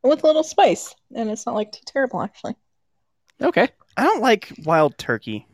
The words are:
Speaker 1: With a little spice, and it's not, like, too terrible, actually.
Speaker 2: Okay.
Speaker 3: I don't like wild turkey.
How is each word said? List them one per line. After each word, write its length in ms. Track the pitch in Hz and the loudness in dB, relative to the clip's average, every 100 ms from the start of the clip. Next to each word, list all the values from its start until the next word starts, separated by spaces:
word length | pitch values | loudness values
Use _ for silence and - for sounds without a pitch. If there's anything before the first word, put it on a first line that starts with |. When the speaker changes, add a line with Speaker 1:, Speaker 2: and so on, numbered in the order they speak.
Speaker 1:
With 200 | 247 302 | 2 2
a 40 | 311 | 2
little 160 | 311 | 2
spice, 500 | 320 - 339 - - - _ - | 0 2 2 2 -6 -20 _ -8
and 140 | 220 | -8
it's 160 | 220 - | -6 -6
not, 100 | 220 | -6
like, 160 | 214 | -6
too 100 | - - | -10 -8
terrible, 360 | 277 262 190 | -4 -4 -4
actually. 340 | 208 - - - _ _ _ _ _ _ _ _ | -8 -10 -12 -12 _ _ _ _ _ _ _ _
Speaker 2:
Okay. 260 | - 240 202 _ _ - | -2 2 0 _ _ -2
Speaker 3:
I 60 | |
don't 180 | 277 440 | 0 2
like 320 | - 214 - - | 2 2 0 -12
wild 340 | 151 160 151 - | 0 2 2 0
turkey. 480 | - 113 - 107 - | -6 -6 -4 -10 -12